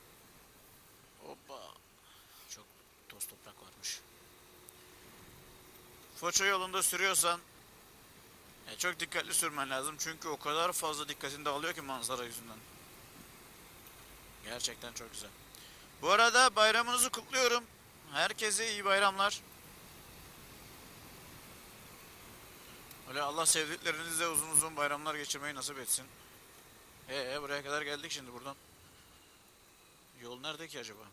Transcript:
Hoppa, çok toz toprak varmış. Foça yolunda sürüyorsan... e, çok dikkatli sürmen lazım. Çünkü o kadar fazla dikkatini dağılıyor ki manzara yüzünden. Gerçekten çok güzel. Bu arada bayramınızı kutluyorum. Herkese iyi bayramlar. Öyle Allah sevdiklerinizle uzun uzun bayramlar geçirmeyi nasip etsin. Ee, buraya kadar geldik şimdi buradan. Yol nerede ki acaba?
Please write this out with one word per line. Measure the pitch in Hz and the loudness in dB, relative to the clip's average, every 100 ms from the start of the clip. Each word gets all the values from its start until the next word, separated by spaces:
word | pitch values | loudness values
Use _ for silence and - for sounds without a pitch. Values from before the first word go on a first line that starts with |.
| - - - - - - - - - - - - | -20 -20 -20 -20 -20 -20 -20 -20 -20 -20 -20 -20
Hoppa, | - 69 - 131 92 - - - - - - - - | -18 -18 -16 -16 -16 -18 -20 -20 -20 -20 -20 -20 -16
çok | - 104 - - - - | -16 -16 -20 -20 -20 -20
toz | 101 - | -12 -12
toprak | - - - | -12 -20 -20
varmış. | 95 - - - - - - - - - - - - - - - - - - - - - - - - - | -20 -12 -8 -8 -12 -20 -20 -20 -20 -20 -20 -20 -20 -20 -20 -20 -20 -20 -20 -20 -20 -20 -20 -20 -20 -6
Foça | 175 170 196 | 0 4 4
yolunda | 190 185 185 | 4 2 2
sürüyorsan... | 180 175 190 180 175 170 - - - - - - - - - - - - - | 2 4 4 4 4 2 -4 -20 -20 -20 -20 -20 -20 -20 -20 -20 -20 -20 -16
e, | 151 | -4
çok | 180 175 | -2 -2
dikkatli | 165 - - | -2 -2 0
sürmen | - 165 147 135 | 2 2 0 0
lazım. | 131 143 151 | 0 -2 -4
Çünkü | 160 160 165 | -6 -6 -6
o | 143 | -4
kadar | 147 156 175 | 0 2 2
fazla | 165 160 147 147 | 2 -2 -2 -4
dikkatini | 143 139 147 147 | -6 -6 -4 -2
dağılıyor | 143 165 | 0 -2
ki | 165 | -4
manzara | 139 131 117 127 | -6 -6 -4 -4
yüzünden. | 120 117 117 113 - - - - - - - - - - - - - - - - - - | -4 -8 -12 -16 -16 -18 -20 -20 -20 -18 -20 -20 -20 -20 -20 -20 -20 -20 -20 -20 -20 -18
Gerçekten | 107 120 123 113 120 | -10 -6 -4 -6 -10
çok | 110 117 | -10 -12
güzel. | - 104 - - - - - - - | -12 -14 -16 -20 -20 -18 -20 -20 -4
Bu | 151 | 4
arada | 202 233 240 262 208 | 8 10 10 10 10
bayramınızı | 214 220 240 240 254 | 8 8 4 2 2
kutluyorum. | 233 - 262 247 240 233 - - - 156 | 0 -2 4 6 4 0 -10 -20 -20 -6
Herkese | 143 180 - 214 202 226 | 2 2 2 0 2 0
iyi | 208 196 | 0 4
bayramlar. | 196 202 190 202 - - - - - - - - - - - - - - - - - - - - - - - - - - - - - - - - - - - - - - | 6 6 6 4 2 -6 -18 -18 -18 -18 -18 -18 -18 -18 -18 -18 -18 -18 -18 -18 -18 -18 -18 -16 -18 -18 -18 -18 -18 -18 -18 -20 -18 -18 -18 -18 -18 -18 -18 -18 -18 -8
Öyle | 135 | -2
Allah | 143 156 160 | 0 2 4
sevdiklerinizle | 160 151 165 170 156 165 160 170 | 4 2 -2 -2 -2 -2 0 2
uzun | 156 160 | 2 2
uzun | 156 160 151 | 2 2 2
bayramlar | 147 147 156 151 | 0 0 -2 -4
geçirmeyi | 143 143 143 139 | -4 -4 -4 -6
nasip | 127 139 | -6 -6
etsin. | 117 - 127 - - - - - - - - - - | -2 -2 -2 -14 -20 -20 -20 -20 -20 -20 -20 -20 -8
Ee, | 135 127 143 | -6 -4 -6
buraya | 143 143 | -4 -6
kadar | 139 147 | -2 -2
geldik | 147 147 156 | -2 -4 -6
şimdi | 143 127 | -8 -8
buradan. | 120 135 139 - - - - - - - - - - - - - - - 127 | -12 -12 -12 -16 -20 -20 -20 -20 -20 -20 -20 -20 -20 -20 -20 -20 -20 -20 -18
Yol | 120 123 | -14 -10
nerede | 147 151 160 | -8 -8 -8
ki | 135 | -10
acaba? | 113 104 104 | -10 -12 -18